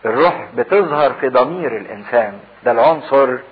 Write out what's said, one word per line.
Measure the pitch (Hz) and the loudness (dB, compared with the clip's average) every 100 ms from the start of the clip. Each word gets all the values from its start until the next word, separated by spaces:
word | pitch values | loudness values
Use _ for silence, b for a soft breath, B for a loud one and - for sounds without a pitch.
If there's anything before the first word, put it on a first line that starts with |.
الروح | 113 117 170 - - | -4 0 0 0 -10
بتظهر | 120 120 196 180 147 143 | -6 0 0 0 0 0
في | 123 135 | 0 0
ضمير | 127 127 180 156 110 | 2 0 -2 -6 -8
الإنسان، | 92 101 104 120 107 101 - - | -10 -16 -2 -2 -2 -6 -20 -6
ده | 123 | -2
العنصر | 117 139 160 135 135 135 127 - | 2 2 2 0 2 2 0 -10